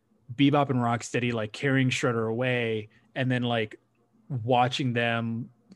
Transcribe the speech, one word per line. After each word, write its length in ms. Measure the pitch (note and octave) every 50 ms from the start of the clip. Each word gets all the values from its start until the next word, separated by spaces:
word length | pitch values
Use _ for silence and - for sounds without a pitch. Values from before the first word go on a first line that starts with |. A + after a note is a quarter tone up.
| _ _ _ _ _ - A#2+
Bebop 360 | - C#3+ C#3 C#3 D3 C#3 C3+
and 100 | B2+ B2
Rocksteady, 520 | A#2+ A#2 A#2+ A#2 - - - B2 B2 A#2+ A#2
like, 200 | A2+ G#2+ G#2+ -
carrying 380 | - - C#3+ C3+ C3+ C3 B2+
Shredder 380 | B2+ - - C3 A#2 A2+ A2+ A2
away, 600 | A2+ A#2 B2+ B2+ B2 A#2+ A#2 A2+ A2+ A2 G#2+ - _ _ _ _ -
and 160 | D3 C3 B2+
then, 120 | B2+ B2 B2
like, 340 | A#2+ A#2+ A2+ A2 G#2+ - - _ _ _ _ _ _ _ _ _ - C#3+ A#2+ G#2+
watching 500 | A#2 B2+ A#2+ C3 D3+ C#3 - C#3+ B2+ A#2
them, 560 | A#2+ A#2 A#2 A#2 A#2 A#2 A#2 A2+ A2+ C3+ - - _ _ - -